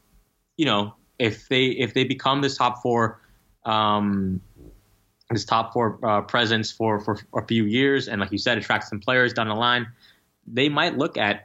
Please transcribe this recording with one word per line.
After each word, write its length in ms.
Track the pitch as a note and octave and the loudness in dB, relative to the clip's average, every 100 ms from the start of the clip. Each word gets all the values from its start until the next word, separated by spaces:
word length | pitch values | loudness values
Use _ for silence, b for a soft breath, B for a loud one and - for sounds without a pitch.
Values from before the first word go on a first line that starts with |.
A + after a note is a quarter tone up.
| _ _ _ _ _ - | _ _ _ _ _ -2
you 100 | C#3+ | 2
know, 280 | G#2 G#2 - _ - | 2 0 -6 _ -2
if 300 | A#2 G#2+ - | -2 -2 -2
they, 180 | C3 C3 | 2 2
if 260 | B2 A#2 | 0 -2
they 100 | C3+ | 0
become 380 | B2+ C3+ C3+ C#3 | 0 0 0 0
this 140 | C#3 - | 0 0
top 240 | B2 B2 | -2 0
four, 380 | B2 A#2 A2+ - b b b _ | -2 2 0 -2 b b b _
um, 760 | A#2 G#2+ G#2+ G#2 G2+ G2 F#2+ F2+ - - A1 - _ _ _ _ - | -2 0 2 2 2 0 0 -4 -8 -20 -20 -20 _ _ _ _ -6
this 140 | A2+ | -4
top 280 | - A2+ A2+ | 0 0 0
four, 260 | B2 A2 - A2+ | 0 -2 -2 0
uh, 140 | G#2 | 0
presence 500 | G2+ B2 A2+ A2 A2 | 0 0 2 0 -2
for, 300 | - A2 G#2 | -2 0 0
for 180 | A2 G#2 - | -2 -6 -4
a 80 | A#2+ | -8
few 200 | A2 A2+ | -2 0
years, 420 | G#2 A#2+ C#3 C#3 G#2+ | 2 2 2 2 -2
and 140 | A2 | -4
like 100 | F#2+ | -2
you 80 | G#2 | -2
said, 180 | C3 A2+ | 0 -2
attract 260 | - G#2+ | 0 -2
some 160 | - G2+ | -2 -8
players 320 | - B2+ A#2+ | 0 2 2
down 160 | A#2+ A2 | 0 -2
the 60 | |
line, 340 | G#2+ A#2+ B2 A#2 b b b b _ - | 0 0 0 -2 b b b b _ -8
they 220 | A#2 D3 | 0 2
might 280 | D3 F3 B2+ | 2 0 0
look 200 | D#3+ - | -2 0
at, 240 | G#2 G2+ | 0 0